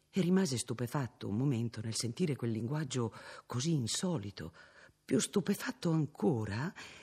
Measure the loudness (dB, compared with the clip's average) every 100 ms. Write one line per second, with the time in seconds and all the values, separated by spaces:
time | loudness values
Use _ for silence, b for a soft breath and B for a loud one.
0 | _ 0 4 6 4 0 -2 -2 -2 -2
1 | -2 -4 -2 2 2 2 0 -4 -4 -4
2 | -4 0 0 0 -2 -2 -2 -2 -2 -2
3 | -2 B B B -6 -2 0 2 0 -2
4 | 0 -2 -4 -8 -12 B B B B _
5 | 0 2 2 0 0 0 -2 -2 2 2
6 | 2 0 2 2 0 -2 -4 B B B